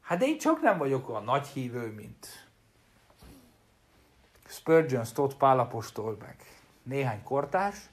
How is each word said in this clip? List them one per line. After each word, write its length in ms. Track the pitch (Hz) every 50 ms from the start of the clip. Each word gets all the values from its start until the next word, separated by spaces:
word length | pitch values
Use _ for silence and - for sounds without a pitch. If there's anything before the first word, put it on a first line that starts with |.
Hát 180 | _ - 170 175
de 60 | 247
én 120 | 277 320 311
csak 240 | - 294 320 311
nem 160 | 311 240 202 175
vagyok 320 | 147 135 135 131 135 -
olyan 140 | 117 107 101
nagy 240 | 113 127 143 139 -
hívő, 440 | - 139 127 123 117 123 117 113 107
mint 560 | 104 104 - 117 _ - - - - - - _ _ _ _ _ _ _ _ _ _ _ _ - _ - - 269 - - - _ _ _ _ _ _ _ _ _ _ _ _ _ _ _ _ _ - _ -
Spurgeon, 580 | - - - - 160 165 160 143 127 120 113
Stott, 320 | 110 - - 143 139 139 -
Pál 220 | - 135 131 127
apostol, 580 | 120 117 - 113 107 - - - 107 113 107 98
meg 240 | - - - - - - - - - _ _ _ _
néhány 400 | 127 131 139 135 127 110 104 -
kortárs. 680 | - 127 139 143 143 - 185 196 202 202 - - -